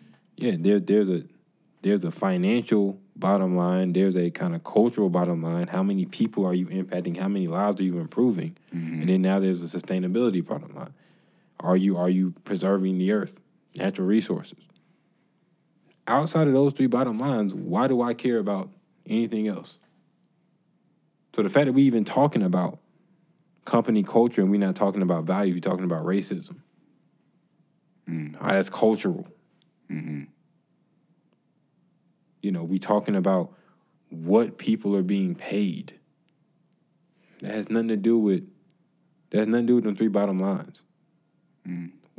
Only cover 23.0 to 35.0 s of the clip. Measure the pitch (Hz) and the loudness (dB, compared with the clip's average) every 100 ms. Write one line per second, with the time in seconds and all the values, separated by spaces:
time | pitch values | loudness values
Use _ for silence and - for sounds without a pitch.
23 | _ _ _ _ _ _ - 117 117 107 | _ _ _ _ _ _ 0 0 2 0
24 | 92 113 120 107 95 101 98 92 98 98 | 2 2 4 2 2 2 2 0 0 0
25 | 90 85 80 95 98 87 92 90 92 80 | 0 0 0 0 0 0 -2 -2 -2 -2
26 | 82 98 - 90 - - _ _ _ _ | 0 -2 -2 -10 -10 -20 _ _ _ _
27 | _ _ _ _ _ _ _ _ _ _ | _ _ _ _ _ _ _ _ _ _
28 | - 165 151 151 - 98 - - 110 107 | -10 -10 -10 -8 0 0 0 2 2 4
29 | 95 80 - - _ _ _ _ - 78 | -2 -4 -8 -20 _ _ _ _ -10 -10
30 | 76 73 69 _ _ _ _ _ _ _ | -8 -10 -12 _ _ _ _ _ _ _
31 | _ _ _ _ _ _ _ _ _ _ | _ _ _ _ _ _ _ _ _ _
32 | _ _ _ _ 101 90 85 95 - 104 | _ _ _ _ -6 -4 -4 -4 0 0
33 | 104 98 95 92 85 - _ _ _ _ | 2 0 2 0 -2 -10 _ _ _ _
34 | _ 80 82 110 117 - - 110 101 101 | _ -10 2 2 2 -4 -2 -2 0 0